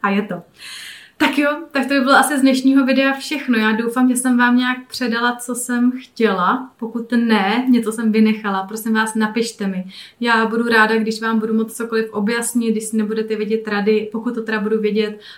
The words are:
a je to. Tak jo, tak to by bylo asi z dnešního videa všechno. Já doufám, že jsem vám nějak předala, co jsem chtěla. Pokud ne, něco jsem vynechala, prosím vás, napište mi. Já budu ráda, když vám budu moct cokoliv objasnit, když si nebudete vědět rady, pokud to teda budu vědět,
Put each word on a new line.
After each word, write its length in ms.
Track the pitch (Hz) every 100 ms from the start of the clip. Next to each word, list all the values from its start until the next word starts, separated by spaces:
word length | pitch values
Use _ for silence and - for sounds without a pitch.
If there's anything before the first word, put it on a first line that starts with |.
a 80 | 202
je 120 | 196
to. 200 | 208 175 - _ - - - - - _
Tak 180 | 294 -
jo, 120 | 294 294 -
tak 160 | 277 262
to 80 |
by 60 | 277
bylo 140 | 254
asi 240 | 262 269 294
z 20 |
dnešního 460 | 262 262 269 269 254
videa 260 | 262 269
všechno. 460 | 277 - 294 - 226
Já 140 | 214
doufám, 360 | 220 233 254 254
že 80 | 247
jsem 220 | 262 240
vám 180 | 247 247
nějak 300 | 254 247 -
předala, 480 | - 247 220 240 247
co 180 | -
jsem 380 | 240 - 240 247
chtěla. 800 | 254 - - 220 190 180 254 - _
Pokud 360 | 226 233 233
ne, 540 | 240 233 214 196 226 262
něco 240 | 240 226
jsem 200 | 220 226
vynechala, 500 | 214 214 214 208 196
prosím 320 | 190 214 226
vás, 200 | 220 220
napište 520 | 220 214 233 226 - 202
mi. 180 | 185 185 - - _
Já 260 | 233 226 220
budu 220 | 226 233
ráda, 300 | 226 214 220
když 240 | 220 220
vám 160 | 226 226
budu 160 | 220
moct 220 | 226 220 -
cokoliv 340 | 226 220 220
objasnit, 600 | - 202 240 - 247 226
když 120 | 214
si 120 | 220 220
nebudete 400 | 208 220 220 220
vědět 320 | 208 220 220
rady, 400 | 208 202 214 214
pokud 220 | 226 226
to 80 | 233
teda 180 | 220 220
budu 200 | 208 220
vědět, 400 | 208 208 214 208 -